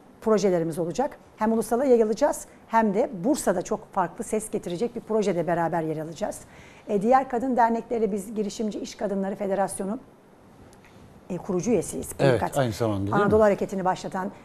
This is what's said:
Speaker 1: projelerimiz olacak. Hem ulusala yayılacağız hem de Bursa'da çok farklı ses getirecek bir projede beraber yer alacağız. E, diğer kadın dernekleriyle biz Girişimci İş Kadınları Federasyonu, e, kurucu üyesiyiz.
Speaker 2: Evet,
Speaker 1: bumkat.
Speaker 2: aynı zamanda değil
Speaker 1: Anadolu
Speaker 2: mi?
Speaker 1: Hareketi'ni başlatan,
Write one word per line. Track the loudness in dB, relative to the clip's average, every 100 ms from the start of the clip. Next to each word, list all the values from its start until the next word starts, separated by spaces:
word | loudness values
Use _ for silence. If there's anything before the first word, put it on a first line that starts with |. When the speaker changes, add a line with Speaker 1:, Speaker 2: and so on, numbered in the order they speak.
| -20 -6
Speaker 1:
projelerimiz | 2 4 4 2 0 -2
olacak. | -4 -2 -4 -4 -20 -4
Hem | 0
ulusala | 0 0 0 4
yayılacağız | 6 4 2 0 0 -8 -20 0
hem | 2 2
de | 2 0 0
Bursa'da | 0 0 2 0
çok | -2 -6 -4
farklı | -2 -2 -4
ses | -4 -4 -4
getirecek | -6 -6 -4 -4 -4
bir |
projede | -4 0 0 0 0
beraber | 0 0 -2
yer | -2 -4
alacağız. | -8 -8 -8 -8 -16 -20 -20 -20 -4
E, | 0
diğer | 4 4 4
kadın | -2 0 2
dernekleriyle | 4 2 -2 -2 0
biz | -2 -4 -4
Girişimci | -4 -4 -6 -6
İş | -10 -6
Kadınları | -4 -2 -2 -4
Federasyonu, | -2 0 0 -2 -6 -6 -10 -20 -20 -20 -20 -20 -20 -20 -20 -20 -20 -20 -10
e, | -10
kurucu | -4 -2 2
üyesiyiz. | 0 0 -6 -10 0
Speaker 2:
Evet, | 2 4
Speaker 1:
bumkat. | 0 0
Speaker 2:
aynı | -2
zamanda | 0 -2 0 0
değil | 2
Speaker 1:
Anadolu | 4 4
Speaker 2:
mi? |
Speaker 1:
Hareketi'ni | 4 2 -2 -2 -2
başlatan, | -2 -6 -6 -8 -10